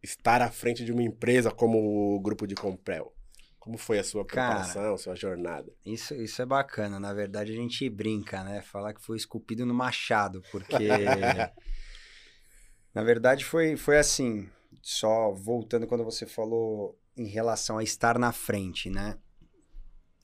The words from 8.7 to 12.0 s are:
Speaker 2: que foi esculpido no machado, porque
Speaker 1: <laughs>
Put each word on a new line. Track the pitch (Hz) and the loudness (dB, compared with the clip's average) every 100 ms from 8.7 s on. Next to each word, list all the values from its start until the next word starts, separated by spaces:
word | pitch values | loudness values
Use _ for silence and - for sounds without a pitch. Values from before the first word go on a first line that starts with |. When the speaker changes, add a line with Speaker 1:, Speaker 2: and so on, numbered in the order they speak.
| 101 104 | -8 -8
Speaker 2:
que | - | -10
foi | - 113 | -10 -8
esculpido | - 110 - 113 123 | -8 -10 -6 -4 0
no | |
machado, | 123 127 - - 107 98 92 - | 2 0 -2 2 2 2 -4 -10
porque | 98 - 131 107 | -10 0 2 4
Speaker 1:
<laughs> | 104 104 98 120 120 107 - - - - - | 4 4 4 2 2 -2 -6 -6 -6 -6 -16